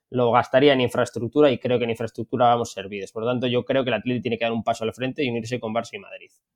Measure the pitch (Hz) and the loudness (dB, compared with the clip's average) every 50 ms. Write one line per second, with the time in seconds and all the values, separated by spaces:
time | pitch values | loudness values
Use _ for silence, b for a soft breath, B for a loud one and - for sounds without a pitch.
0 | _ - - 127 123 117 117 120 110 - - 131 143 143 139 131 123 117 - 123 | _ -6 -2 0 2 4 4 2 2 4 4 6 6 6 6 4 2 0 0 0
1 | 120 - - 110 117 113 - 147 151 139 120 - - 120 123 113 120 117 110 - | -2 -2 -2 -6 -6 -2 2 4 4 4 4 2 0 0 0 0 0 -2 -4 -4
2 | 117 107 - - 110 - 139 117 123 120 120 120 117 - - 101 98 95 101 101 | -6 -8 -6 -8 -8 -4 0 4 4 4 4 4 0 -4 -6 -10 -10 -8 -8 -10
3 | 95 - - 110 110 123 127 120 127 123 120 123 117 - 131 135 127 131 113 104 | -10 -10 -8 -4 -2 -2 -2 0 -2 0 0 -2 0 0 0 0 0 0 -2 -2
4 | - 127 123 120 92 123 117 110 117 117 113 113 101 120 113 - 113 110 - - | -2 -2 -4 -2 -2 -4 -4 -2 -2 -2 -2 -2 -2 -2 -4 -2 -4 -6 -4 -4
5 | 127 131 123 - 147 123 117 117 113 110 123 117 117 110 110 117 107 - - 101 | -6 -6 -4 -4 -4 -2 -2 -4 -4 -4 -6 -6 -6 -4 -4 -4 -6 -6 -12 -16
6 | 95 - 95 95 - - _ _ _ _ _ | -16 -16 -20 -20 -20 -20 _ _ _ _ _